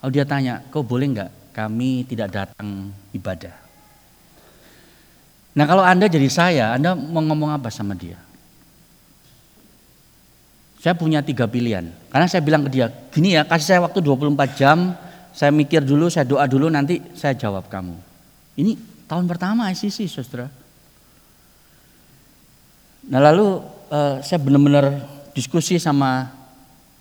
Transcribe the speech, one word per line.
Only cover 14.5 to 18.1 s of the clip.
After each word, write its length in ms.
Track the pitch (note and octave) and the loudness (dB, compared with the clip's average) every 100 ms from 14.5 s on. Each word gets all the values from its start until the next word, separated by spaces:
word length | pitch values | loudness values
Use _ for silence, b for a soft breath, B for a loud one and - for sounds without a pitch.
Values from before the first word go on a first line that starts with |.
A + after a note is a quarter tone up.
| - | 2
jam, 400 | C3+ D#3 F#3 F3 B B B | 4 4 2 -4 B B B
saya 240 | - C#3+ | -2 2
mikir 320 | D3+ C#3+ D#3+ C3+ | 2 2 2 2
dulu, 240 | C#3+ E3+ | 2 2
saya 160 | E3 B2+ | 0 0
doa 160 | C3+ C#3+ | 0 2
dulu, 240 | C3+ D#3 | 2 2
nanti 240 | D#3 C#3 E3+ - | 0 0 -2 -6
saya 240 | - C#3+ B2+ | -6 -4 -2
jawab 320 | A2+ G2 F#2 | -4 -6 -8
kamu." 240 | G2 F#2 E2+ - | -12 -10 -14 -18